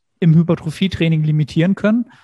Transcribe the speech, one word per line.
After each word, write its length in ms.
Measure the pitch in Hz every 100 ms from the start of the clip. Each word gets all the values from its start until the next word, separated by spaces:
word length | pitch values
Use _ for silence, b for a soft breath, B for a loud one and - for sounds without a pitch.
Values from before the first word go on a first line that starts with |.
| _ _
im 140 | 175
Hypertrophietraining 880 | 156 165 165 160 - 190 - 165 160
limitieren 500 | 156 151 147 165 175
können 360 | 196 202 233 240 b